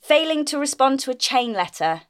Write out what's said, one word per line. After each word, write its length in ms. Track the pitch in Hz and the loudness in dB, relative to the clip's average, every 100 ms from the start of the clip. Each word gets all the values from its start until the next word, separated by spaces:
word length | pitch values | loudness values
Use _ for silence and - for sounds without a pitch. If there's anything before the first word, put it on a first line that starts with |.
Failing 440 | - 302 320 302 294 | 2 2 2 -2 -2
to 120 | 294 | -4
respond 420 | 285 - 269 269 | -2 2 2 2
to 100 | 269 | -4
a 40 | 247 | -4
chain 360 | - 254 247 | -2 0 -2
letter. 500 | 202 180 - 160 160 - | -2 -4 -2 -2 -4 -10